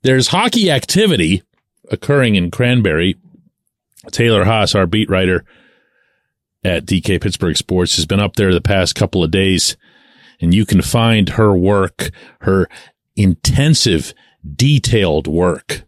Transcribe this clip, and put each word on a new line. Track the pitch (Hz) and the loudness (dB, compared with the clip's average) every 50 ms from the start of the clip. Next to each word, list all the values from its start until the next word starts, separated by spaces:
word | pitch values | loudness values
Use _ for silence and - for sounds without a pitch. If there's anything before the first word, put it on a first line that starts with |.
there's | - 131 135 131 120 | 2 2 2 2 0
hockey | - - 180 226 247 - 233 202 175 | 0 0 0 -2 0 0 0 0 2
activity | 147 123 - - - 180 220 208 160 101 85 80 98 90 _ _ _ _ _ _ _ _ _ - | 0 -2 -2 -2 0 0 2 2 2 0 0 0 0 -2 _ _ _ _ _ _ _ _ _ -8
occurring | 107 - - - 143 143 127 117 104 | -8 -6 -2 -2 0 2 2 2 2
in | 95 87 87 | 0 0 -2
Cranberry. | - - 123 123 123 123 107 92 76 80 87 95 - _ _ - - _ _ _ _ _ _ _ _ _ _ _ _ - _ - | -2 -2 0 0 2 2 2 0 0 0 0 -2 -2 _ _ -20 -20 _ _ _ _ _ _ _ _ _ _ _ _ -20 _ -10
Taylor | - - 117 117 113 101 95 | -4 -2 0 2 2 2 2
Haas, | 101 113 110 101 87 - | 2 2 0 0 0 0
our | 104 95 | 0 0
beat | 85 98 107 107 - | 0 0 -2 -2 0
writer | 95 92 95 90 92 82 - _ _ _ _ _ _ _ _ _ _ _ _ _ _ _ _ _ _ _ _ _ _ _ | 0 0 0 0 0 -2 -4 _ _ _ _ _ _ _ _ _ _ _ _ _ _ _ _ _ _ _ _ _ _ _
at | - 95 87 - - | -4 -4 -4 -4 -2
D | - 98 90 | -2 -2 -2
K | - - 92 | 0 -2 -2
Pittsburgh | 82 - 104 - - 98 87 76 | -2 -2 -4 -4 -2 -4 -2 -2
Sports, | - - - 90 92 90 85 - | -4 -4 -2 -2 -2 0 0 -2
has | - 78 | -4 -2
been | 78 98 101 | -2 -2 -2
up | 101 95 - | -2 -2 -2
there | - 101 95 90 | 0 0 2 0
the | 82 | 0
past | - - 101 95 90 85 - | 0 0 0 0 0 -2 -2
couple | - 107 92 - 92 85 | -2 -4 -2 0 -2 0
of | 78 | 0
days, | 85 95 95 95 95 87 - - - _ _ _ _ _ _ _ _ _ _ - _ _ | 0 0 2 2 0 0 -2 -4 -6 _ _ _ _ _ _ _ _ _ _ -20 _ _
and | 82 85 87 | 0 2 2
you | 107 107 | 2 2
can | - - 92 | 2 0 0
find | - - - 120 113 117 113 107 98 85 | 0 0 0 0 2 2 2 2 0 0
her | - - 110 104 98 | 0 2 2 2 2
work, | 90 90 98 101 98 95 90 _ - - - - - - - _ _ | 2 2 2 2 2 0 -2 _ -10 -10 -10 -12 -16 -20 -20 _ _
her | - 92 95 95 90 - - - - - _ _ _ _ _ | -2 0 2 2 0 -2 -6 -20 -20 -20 _ _ _ _ _
intensive, | - 104 95 82 _ - - - - 139 156 156 - - 117 90 76 - - - _ _ _ _ _ - 76 73 | 0 2 2 0 _ -2 0 0 2 2 2 2 2 2 0 0 -2 -2 -6 -16 _ _ _ _ _ -18 -16 -4
detailed | - 120 143 151 127 - - 120 110 95 85 76 78 71 | -2 0 2 2 0 0 0 0 0 2 2 0 -2 -2
work | 76 78 85 90 90 80 - _ - - - - | -2 -2 0 0 0 -2 -4 _ -14 -14 -14 -14